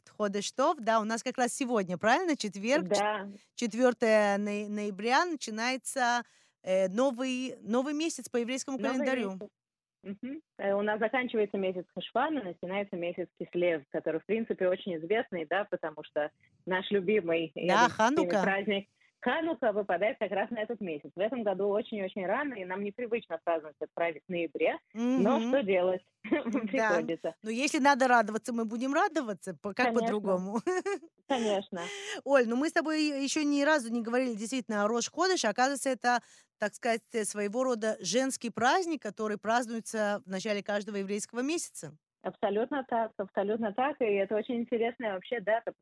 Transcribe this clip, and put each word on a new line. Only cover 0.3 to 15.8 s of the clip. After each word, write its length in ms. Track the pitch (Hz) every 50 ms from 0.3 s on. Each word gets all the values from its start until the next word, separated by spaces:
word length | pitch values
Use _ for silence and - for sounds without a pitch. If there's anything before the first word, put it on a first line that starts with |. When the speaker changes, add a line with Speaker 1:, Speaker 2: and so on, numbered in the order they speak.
| 190 202 - - -
Speaker 1:
Тов, 240 | - 262 311 359 294
да, 200 | 214 226 220 226
у 40 | 208
нас 180 | 214 226 226 -
как 160 | 254 247 -
раз 140 | 247 240 -
сегодня, 440 | - 277 240 247 214 190 165 180 160
правильно? 380 | - 220 247 330 381 339 294
Четверг, 520 | - - 208 165 202 196 233 269 320 185 175
Speaker 2:
Да. 400 | 208 202 202 214 214 202 196 202 196 208 _ _ _
Speaker 1:
четвёртое 840 | - 240 226 196 226 254 247 240 - 247 220 220 214 208 202 202 202
ноя-, 300 | 208 208 208 208 214 208
ноября, 560 | 208 214 208 208 196 180 208 233 247 294 349
начинается, 960 | 359 330 - - 240 214 220 226 247 262 262 - - - 269 247 240 240 240 233 _ _ _ _ _ _ _ -
э, 260 | 185 185 190 190 185
новый, 680 | 185 220 262 277 247 226 262 262 254 254 262 254 - - 202
новый 300 | 196 226 247 262 294 302
месяц 340 | 294 320 339 - - 240 -
по 60 | - 240
еврейскому 400 | 240 220 254 262 - - 269 247
Speaker 2:
Новый 140 | 202 226 262
Speaker 1:
календарю. 380 | 254 294 254 262 254 220 196 190
Speaker 2:
месяц. 160 | 185 208 - _ _ _ _ _ _ _ _ _ _ -
Мгм. 360 | 190 202 - - 254 277 320 - _ _ -
Э, 140 | 196 202 196
у 80 | 202 208
нас 160 | 208 214 220
заканчивается 580 | 233 214 - 262 247 240 - 220 208 202 - 202
месяц 260 | 190 185 185 180 170 _ - 180
Хешван, 400 | - - - 226 269 320 311 269
и 40 | 208
начинается 540 | 180 165 - - 175 190 202 202 202 -
месяц 300 | 175 170 175 175 - 175 - _ -
Кислев, 440 | 180 - - 175 175 175 165 151 139 _
который, 300 | - 160 - 165 156 160
в 40 | -
принципе, 420 | - 208 226 226 - 196 - 185 180
очень 280 | 185 185 - 208 175
известный, 480 | 156 160 165 208 226 254 - 196 170 156
да, 180 | 151 175 190 208 -
потому 340 | - 180